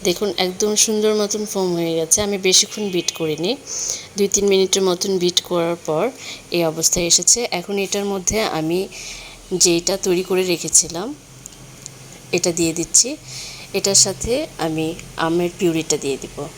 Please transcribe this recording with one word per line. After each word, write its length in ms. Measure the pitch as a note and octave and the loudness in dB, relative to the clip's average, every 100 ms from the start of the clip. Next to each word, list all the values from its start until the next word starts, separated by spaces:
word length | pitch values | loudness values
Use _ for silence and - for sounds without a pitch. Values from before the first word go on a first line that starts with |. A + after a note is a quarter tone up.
দেখুন 260 | - F3 G#3 - | 0 0 0 0
একদম 340 | F#3 F#3 G#3+ G#3+ | -2 0 0 2
সুন্দর 360 | - G#3+ G#3+ G#3+ | 2 4 2 2
মতন 280 | G3+ G#3+ G#3 | 0 -2 -2
ফোম 220 | G3+ F#3 | 0 0
হয়ে 200 | E3+ E3 E3 | 2 0 0
গেছে, 220 | D#3+ - | 2 2
আমি 160 | G#3 G3+ | 2 2
বেশিক্ষণ 460 | F#3+ F#3 G#3 - G#3 | 4 4 4 -2 -2
বিট 200 | F3+ - | 0 -2
করিনি, 400 | - D#3+ D3+ E3+ C#4 - - - - - - | -2 -2 0 0 -2 -6 -8 -4 -6 -8 0
দুই 120 | G3+ | 2
তিন 180 | - G3+ | 4 4
মিনিটের 360 | G3 F#3 F#3+ | 4 4 4
মতন 280 | F#3+ F3 - F#3+ | 2 2 0 2
বিট 200 | F3+ F3 | 2 0
করার 360 | - F3 E3+ E3+ - | 0 0 0 -2 -2
পর 180 | D#3 A3 C4 - - - | 0 0 -4 -14 -14 -4
এই 120 | F3 E3 | 0 0
অবস্থায় 400 | D#3+ E3 - E3+ | 0 0 0 2
এসেছে। 320 | - F3 A#3 A#3+ | 2 2 2 0
এখন 240 | F3 F3 G3+ | -4 -4 -2
এটার 260 | G3 G3+ G3+ | -2 -2 -2
মধ্যে 320 | G3 F3+ G3+ G#3+ | -2 -2 0 0
আমি 280 | D#3+ D#3+ F3 G3 - - - - - - F#3 | 0 0 0 -2 -8 -12 -12 -16 -18 -6 0
যেটা 320 | F3+ E3+ E3+ G3 | 2 2 2 -2
তৈরি 260 | G3 F3+ | 2 0
করে 200 | F#3 F#3 | 2 0
রেখেছিলাম 640 | F#3 E3+ D#3+ - D#3 E3 G#3+ D4 - - - - - - - - - - - | 2 0 2 0 0 -4 -8 -10 -16 -20 -20 -20 -20 -18 -18 -18 -20 -20 -4
এটা 200 | F3+ F3 | -2 0
দিয়ে 220 | E3+ E3 | 0 0
দিচ্ছি, 360 | D#3+ D#3+ - A#3+ D4 - - - - - | -2 0 2 2 -2 -10 -12 -12 -14 -6
এটার 260 | G3+ G3 F#3+ | -2 2 4
সাথে 280 | - F#3+ - B3+ D#4+ - | 4 0 0 0 -2 -4
আমি 280 | D#3+ D#3 D#3+ E3 - - | -2 0 -2 -4 -10 -2
আমের 340 | E3 E3+ F3 E3+ | 0 2 0 2
পিউরিটা 420 | F3+ D#3+ D#3+ D3+ | 0 2 0 -2
দিয়ে 200 | C#3 C3 | 0 -4
দিব। 200 | - - C#3+ | -6 -10 -10